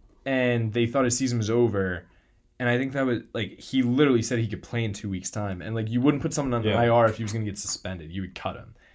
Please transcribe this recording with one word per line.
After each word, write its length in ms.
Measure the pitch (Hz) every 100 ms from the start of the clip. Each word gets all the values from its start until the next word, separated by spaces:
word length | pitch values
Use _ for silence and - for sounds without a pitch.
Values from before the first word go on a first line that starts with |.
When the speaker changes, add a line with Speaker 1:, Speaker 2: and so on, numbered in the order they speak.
| _ _
Speaker 1:
and 480 | - 131 127 120 113
they 140 | 113 120
thought 180 | 135
his 140 | 127 120
season 200 | 131 120
was 120 | 104
over. 540 | 117 117 101 95 90 - _ _ _ _ -
And 80 | 123
I 100 | 123
think 140 | 135
that 120 | 139
was, 180 | 131 113 -
like, 240 | - 101 -
he 240 | - 135
literally 400 | 120 123 147 123
said 160 | 113 123
he 80 | 113
could 160 | 101
play 220 | - 120
in 80 | 113
two 180 | 101 104
weeks' 220 | 92 -
time. 280 | 110 104 90
And, 140 | 82
like, 160 | 113 107
you 100 | 120
wouldn't 220 | 135 143
put 100 | 156
someone 220 | 156 135
on 80 | 120
Speaker 2:
Yeah. 160 | 107 101
Speaker 1:
I 80 | 120
R 180 | 117 113
if 100 | 110
he 80 |
was 80 | 110
gonna 120 | 110
get 140 | 107 95
suspended. 540 | - - 95 92 78
You 80 | 92
would 140 | 92 -
cut 180 | -
him. 220 | 82 - - _